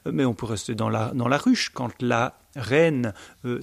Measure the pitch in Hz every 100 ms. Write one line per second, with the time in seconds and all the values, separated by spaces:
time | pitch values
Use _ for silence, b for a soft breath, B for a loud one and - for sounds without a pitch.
0 | 156 160 131 110 113 104 - 110 110 110
1 | 113 127 120 143 254 247 - - 120 -
2 | 123 117 127 - _ 139 104 143 165 135
3 | 117 - B B 123 120